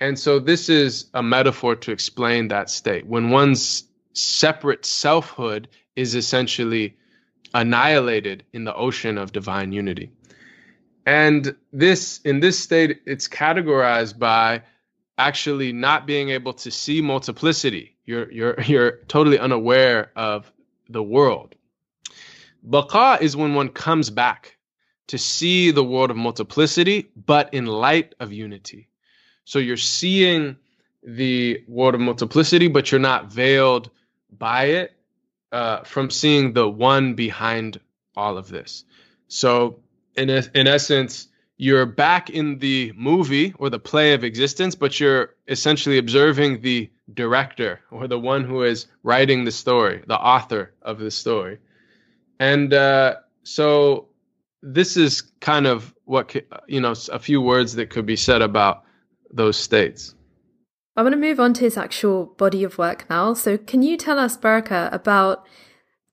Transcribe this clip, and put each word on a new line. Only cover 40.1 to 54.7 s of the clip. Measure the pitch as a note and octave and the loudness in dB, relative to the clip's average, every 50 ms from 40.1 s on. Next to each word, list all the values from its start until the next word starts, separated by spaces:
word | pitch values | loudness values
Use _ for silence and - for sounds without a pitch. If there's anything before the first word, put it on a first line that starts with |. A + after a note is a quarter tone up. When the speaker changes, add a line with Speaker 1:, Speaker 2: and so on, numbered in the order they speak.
| _ | _
Speaker 1:
in | C3 C3 C3 | -4 -2 0
es-, | C3+ C3+ A#2+ - - | 0 -2 -2 0 2
in | C#3 C3 | 4 4
essence, | C3+ C#3+ C#3+ C#3+ - D3 C3+ C3 A#2 - - - - _ _ _ _ _ | 4 4 2 2 2 0 0 0 -2 -8 -14 -18 -20 _ _ _ _ _
you're | - C3+ C3+ C3+ C3 C3 | -4 0 2 4 4 2
back | A#2 G#2 - D3 D#3+ F3 F3+ F3 - | 0 0 0 2 2 2 0 -2 -4
in | - D#3+ D3+ D3 C#3+ C3 | -6 -6 -4 -4 -4 -4
the | C#3 C3+ C3+ C3 B2+ A2 F#2+ | -4 -2 -2 -2 -4 -6 -8
movie | G#2 A#2+ C#3 E3 F#3+ E3+ C3+ C#3 C#3+ E3 G3 F#3+ - | -6 0 0 2 2 2 0 0 0 0 -2 -2 -6
or | C#3 C#3 | -6 -6
the | A#2 A2+ | -6 -6
play | - - - D3+ D3+ D3+ | -8 -2 2 4 4 4
of | C#3+ B2 A#2+ | 4 2 0
existence, | A#2+ A2 A#2 C3+ C#3 - - F#3 F#3 - | -4 -2 -2 -4 -2 -2 -4 -4 -4 -2
but | - C#3+ C3+ - - | -2 -4 -4 -2 0
you're | D3 C#3 C3+ B2+ A#2 - _ _ _ - | 2 2 2 2 0 -4 _ _ _ -10
essentially | C3+ - - D3+ D#3 C#3 - C#3+ C#3 | -8 -2 0 0 0 0 0 0 0
observing | C3 A#2+ A#2 A#2+ C#3 D3 D#3 C#3+ C#3+ D3 C#3+ C3 G#2+ | 0 0 2 2 4 4 4 4 2 0 0 -2 -2
the | A#2 B2+ B2 A#2+ G#2+ - _ _ _ - | -4 -2 -2 -2 -4 -8 _ _ _ -14
director | G#2+ - A#2+ A2+ B2 B2+ C3+ B2 - - A#2 G2+ F2 - _ _ | -10 -6 -2 0 0 0 -2 -2 -6 -6 -6 -6 -6 -8 _ _
or | A2+ A2+ C3 | -14 -14 -8
the | B2+ B2 A#2+ | -6 -6 -6
one | A#2+ B2+ C3+ C#3 C3 | -2 -2 -2 -2 -2
who | B2 C3 B2+ | -4 -4 -2
is | B2 A#2+ A#2 A#2 - - _ _ | 0 0 0 -2 -8 -14 _ _
writing | - A2+ A#2+ C3 C3+ C3+ C3+ B2+ B2 | -2 0 2 4 4 4 2 2 0
the | A#2 | -2
story, | A2+ - - B2+ B2 A#2+ A2 G2 F2+ F#2+ - | -6 -4 -2 0 2 2 2 2 -2 -4 -4
the | - A2 - | -4 -4 0
author | - B2 B2+ B2+ - - A#2 G#2 F#2 - _ _ | 2 4 2 2 2 -2 -6 -6 -6 -8 _ _
of | - A#2 A2 A2 | -12 -12 -10 -8
the | G#2+ G#2+ | -8 -8
story. | - - - A#2 A#2 G#2+ F2+ F#2 G#2 A2 _ _ _ _ _ _ _ _ _ _ _ _ _ _ _ _ | -8 -6 -4 -2 -2 -2 -4 -6 -12 -16 _ _ _ _ _ _ _ _ _ _ _ _ _ _ _ _
And, | C3+ C3+ C#3+ C#3+ C#3+ C3+ C#3+ | 0 2 2 2 2 4 4
uh, | C#3 C#3 C#3 C3+ C3+ C3+ B2+ - - - _ _ _ | 4 4 4 4 4 4 2 0 -2 -10 _ _ _
so | _ - - D3+ D3+ D3 D3 D3 C#3+ C#3+ C#3 - - _ _ _ _ _ _ _ _ _ _ _ | _ -8 -4 0 2 2 4 4 4 4 2 0 -4 _ _ _ _ _ _ _ _ _ _ _
this | - C#3 | -18 -2